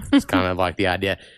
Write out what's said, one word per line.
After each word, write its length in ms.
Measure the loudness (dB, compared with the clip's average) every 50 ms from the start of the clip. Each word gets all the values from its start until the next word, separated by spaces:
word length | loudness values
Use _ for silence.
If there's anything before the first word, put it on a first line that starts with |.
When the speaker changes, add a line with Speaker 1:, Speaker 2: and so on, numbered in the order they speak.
| -2 0 2
Speaker 1:
It's 120 | 2 2
Speaker 2:
<laughs> 80 | 2 0
Speaker 1:
kind 120 | 0 0
of 100 | 0 0
like 200 | 0 0 -2 0
the 100 | 0 0
idea. 300 | 0 0 0 -2 -2 -4 -4 -8 -16 -20